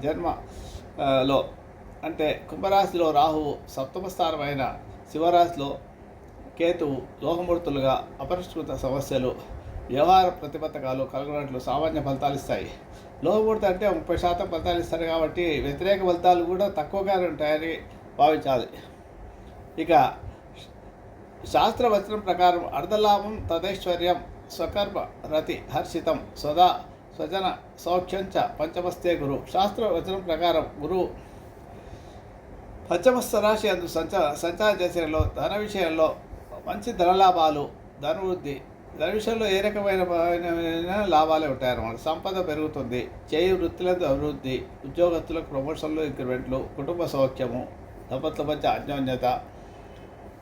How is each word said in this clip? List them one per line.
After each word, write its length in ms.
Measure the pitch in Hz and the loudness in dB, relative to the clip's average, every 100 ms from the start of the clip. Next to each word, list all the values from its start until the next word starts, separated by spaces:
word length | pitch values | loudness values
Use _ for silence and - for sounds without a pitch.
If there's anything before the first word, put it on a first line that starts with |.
జన్మ, 340 | 139 160 165 - - - - - - - | -4 -2 -2 -4 -8 -16 -14 -14 -14 -4
ఆ, 200 | 139 135 | 2 4
లో, 280 | 131 135 - - - - - - | 4 2 0 -6 -18 -20 -20 -10
అంటే 380 | 156 160 151 - - | -8 -2 0 -2 -6
కుంభరాశిలో 640 | 156 196 196 185 175 165 | -4 2 4 4 4 4
రాహువు 460 | 143 160 156 147 - - | 6 4 4 -2 -4 -8
సప్తమ 380 | - 135 190 190 | -8 -6 -6 -6
స్థానమైన 720 | 185 165 156 143 143 120 - - - - | -2 0 0 -2 -2 -2 -4 -12 -18 -8
శివరాశిలో 640 | 156 170 175 170 143 135 - - - - - - - - - | 0 6 6 6 2 -6 -8 -12 -20 -20 -20 -20 -18 -12 0
కేతువు 420 | 170 170 151 135 - - | 0 2 -2 -2 -6 -6
లోహమూర్తులుగా 840 | 139 170 180 170 151 139 135 131 - - | -2 -2 0 0 0 0 2 2 -2 -10
అపరిష్కృత 500 | 135 180 180 165 147 | -6 -4 -6 -8 -6
సమస్యలు, 640 | 135 135 135 135 135 127 - - - - - - | -4 -2 -2 -2 0 0 -4 -10 -14 -12 -12 -4
వ్యవహార 400 | 127 160 185 180 | 2 6 8 6
ప్రతిబంధకాలు 760 | 175 147 151 156 156 127 131 | 2 -8 -6 -6 -4 -4 -2
కలుగునట్లు 560 | 135 135 143 147 139 127 | -2 -4 -4 -4 -4 -6
సామాన్య 420 | 127 135 160 156 | -2 0 0 0
ఫలితాలు 340 | 135 135 - 139 | -2 0 0 -2
ఇస్తాయి. 340 | - 110 85 - - - - - | -2 -4 -4 -12 -16 -18 -18 -4
లోహమూర్తి 420 | 165 214 220 214 202 | 2 4 4 2 2
అంటే 240 | 180 208 | 2 2
ముప్పై 280 | 165 156 170 | 0 0 0
శాతం 300 | 175 175 190 | 2 0 -2
ఫలితాలు 320 | 165 175 175 | -2 0 0
ఇస్తారు 240 | 160 165 | 0 -2
కాబట్టి 560 | 165 165 156 180 170 143 | 0 0 0 0 0 0
వ్యతిరేక 400 | 131 143 185 196 | -2 0 2 2
ఫలితాలు 420 | 185 170 180 175 | 2 4 6 6
కూడా 240 | 170 185 196 | 4 0 0
తక్కువగానే 600 | 156 151 196 196 190 180 | 0 -2 -2 2 2 2
ఉంటాయని 500 | 151 151 151 165 160 - - - - | 0 0 0 0 -6 -10 -18 -8 4
భావించాలి. 480 | 151 156 147 127 - - - - - - - - - - - - | 6 6 2 0 0 -8 -18 -20 -20 -18 -18 -18 -18 -18 -10 -4
ఇక 320 | 160 156 123 - - - - - - - - - - - - - - | 4 6 6 2 -12 -16 -18 -20 -20 -20 -20 -20 -20 -20 -20 -16 -2
శాస్త్రవచనం 640 | 151 196 226 240 202 196 214 | 2 4 4 4 4 0 -4
ప్రకారం 560 | 190 175 180 175 - - | -2 4 4 4 0 -4
అర్ధలాభం 720 | - 214 214 202 208 214 - | 0 4 4 4 2 -6 -2
తదైశ్వర్యం 720 | 165 185 185 185 170 175 175 - - - | -2 -2 -4 -2 2 2 0 -2 -16 -12
స్వకర్మ 540 | - 165 208 202 180 - - 151 156 | -6 -2 -2 -2 -2 -6 -10 -2 -2
రతి 280 | 156 151 - | -2 -4 -4
హర్షితం 480 | 147 175 170 156 147 - - | -4 -4 -2 0 -2 -4 -6
సదా 420 | 143 156 180 - - - - - | 0 6 6 4 -6 -18 -16 -8
స్వజన 400 | 156 190 185 - - - | -4 -2 -2 -4 -10 -8
సౌఖ్యం 520 | 170 180 180 190 190 170 | 0 0 0 -4 -2 0
చ 40 | 110 - | 0 -2
పంచమస్తే 560 | 156 180 180 175 175 160 | -4 -2 -4 -2 0 2
గురు. 280 | 139 131 - | 0 -4 -2
శాస్త్రవచనం 680 | 180 202 202 214 170 185 190 | 2 2 2 0 0 -2 -4
ప్రకారం 460 | 180 160 175 160 - - | -2 0 2 2 0 -4
గురువు 480 | 151 185 170 - - - - - - - - - - - - - - - - - - | -2 0 0 -4 -16 -18 -20 -20 -18 -18 -18 -18 -18 -20 -20 -20 -20 -18 -18 -12 -2
పంచమస్థ 440 | 175 254 247 - 220 | 2 4 4 2 2
రాశి 340 | 208 214 208 | 4 4 2
అందు 180 | 180 170 | 0 -2
సంచా-, 460 | 160 156 196 151 | -2 0 2 2
సంచార 540 | 143 170 175 214 185 175 | 0 -2 2 2 4 0
దశలో 440 | 175 156 156 151 - | 0 0 2 0 0
ధన 200 | 151 202 | -2 -2
విషయంలో 580 | 214 202 170 160 156 - - - - - - | -4 0 0 4 2 2 -10 -16 -14 -10 -8
మంచి 240 | 202 240 | -6 -4
ధనలాభాలు, 800 | 202 175 185 190 175 160 147 143 - - - | 2 4 8 6 8 4 2 -4 -8 -18 -6
ధనవృద్ధి, 580 | 143 160 190 180 143 139 - - - - | -4 -2 -2 -4 -6 -8 -12 -20 -16 -4
ధన 60 | 160 | -2
విషయంలో 420 | 214 214 233 214 | 0 0 0 2
ఏ 140 | 190 | 2
రకమైన 420 | 208 208 202 190 180 170 170 175 175 170 165 165 175 202 202 | 2 0 0 2 2 2 2 2 0 -2 -2 -2 -2 -2 4
లాభాలే 420 | 156 160 156 156 | 4 6 4 2
ఉంటాయన్నమాట. 480 | 127 127 120 110 117 | 0 0 0 -2 -4
సంపద 520 | 160 165 190 190 160 | -4 -4 -2 -2 -2
పెరుగుతుంది, 640 | 151 156 147 120 123 - - - | -2 -2 -4 -4 -4 -4 -10 -2
చేయి 200 | 151 185 | 2 4
వృత్తులందు 500 | 180 170 - 180 180 | 4 0 0 0 2
అభివృద్ధి, 640 | 165 139 151 143 131 123 - - 139 | 2 2 0 -4 -4 -4 -6 -12 -6
ఉద్యోగస్తులకు 600 | 151 175 165 156 165 151 | 2 4 4 -2 -6 -4
ప్రమోషన్లు, 560 | 139 139 156 156 156 | -4 -4 -4 -4 -2
ఇంక్రిమెంట్లు, 680 | 151 131 127 127 127 131 - - | -4 -4 -4 -4 -2 -4 -4 -6
కుటుంబ 280 | 143 175 156 | -6 -4 -2
సౌఖ్యము, 640 | 139 135 - 139 123 - - - - - | 2 2 0 -4 -4 -8 -12 -16 -16 -8
దంపతుల 340 | 131 156 151 151 | -4 -4 -2 -2
మధ్య 240 | 147 151 | 0 0
అన్యోన్యత, 720 | 110 120 139 131 127 123 120 - - - - - - - - - - | 0 -2 -4 -2 0 0 0 -4 -16 -18 -18 -18 -18 -18 -18 -18 -18